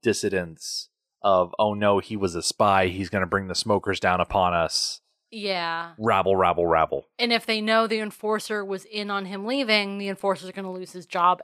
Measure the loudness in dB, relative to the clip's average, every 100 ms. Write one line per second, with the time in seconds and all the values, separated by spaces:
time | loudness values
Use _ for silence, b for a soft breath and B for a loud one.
0 | 0 0 0 -2 -4 -10 -10 -10 -12 _
1 | _ _ 2 4 2 0 0 2 2 2
2 | 0 -2 -2 -2 -4 2 4 4 2 -2
3 | -4 -2 0 -2 -2 -4 0 0 0 0
4 | 0 0 0 2 2 2 0 -2 -4 -8
5 | _ _ _ -10 -6 -4 -4 -6 -10 -4
6 | 2 2 4 4 4 4 4 4 2 -2
7 | -8 -4 0 0 0 -2 2 2 2 -2
8 | -4 -6 -4 -2 -4 -6 -6 -8 -8 -8
9 | -6 -6 -6 -8 -4 -2 2 2 0 -6
10 | -8 -2 -2 -2 -6 -12 -10 -10 -12 -16
11 | -6 2 2 2